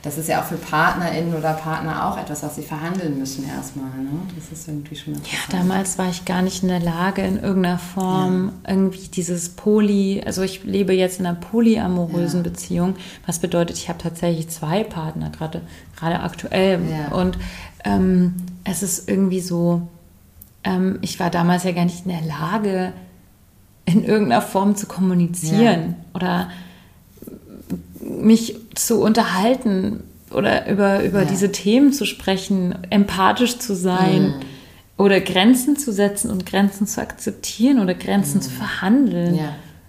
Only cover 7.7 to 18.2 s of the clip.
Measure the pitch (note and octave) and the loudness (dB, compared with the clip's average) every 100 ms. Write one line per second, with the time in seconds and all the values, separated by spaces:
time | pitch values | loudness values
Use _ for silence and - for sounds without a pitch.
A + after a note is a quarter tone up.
7.7 | F3 - - F#3 F#3 F#3 F#3 F#3+ - - | 0 -4 -6 -2 0 2 0 -2 -6 -2
8.7 | F#3+ F#3+ F#3 - - E3+ F3 - - G#3+ | 2 2 -2 -8 -6 -4 -4 -6 -4 2
9.7 | G#3+ G#3 G3+ G3 G3 - F3 F#3+ F#3+ G#3 | 4 4 4 2 0 -4 -2 -4 -4 -4
10.7 | G3 F#3+ F#3+ F#3 F#3 F3+ F3 - A3+ A3+ | 0 2 4 2 0 -4 -4 -2 2 4
11.7 | A3 F#3 F3+ E3+ E3+ E3+ F3 E3+ F3 - | 4 2 0 0 0 0 0 -2 -6 -4
12.7 | F3 F3+ F#3 - - - E3+ F3 F3 E3+ | 0 0 -2 -10 -12 -8 -4 0 0 0
13.7 | - - E3+ E3+ E3 F3 E3 D#3+ - D3+ | -4 -8 -8 -8 -2 -2 -2 -4 -8 -4
14.7 | F#3 A3 F3 D#3+ E3 D#3 - D#3+ E3+ E3 | -2 -2 -6 -8 -6 -8 -8 -8 -8 -12
15.7 | - - - E3 E3+ E3 - - - F#3+ | -18 -20 -8 -4 -2 -4 -8 -4 2 2
16.7 | F3+ E3 D#3 D3 F3+ F3+ F3+ F3+ - - | 2 0 -4 -4 0 0 -2 -8 -10 -16
17.7 | - G#3 G3 F#3 F3+ | -8 -2 2 4 4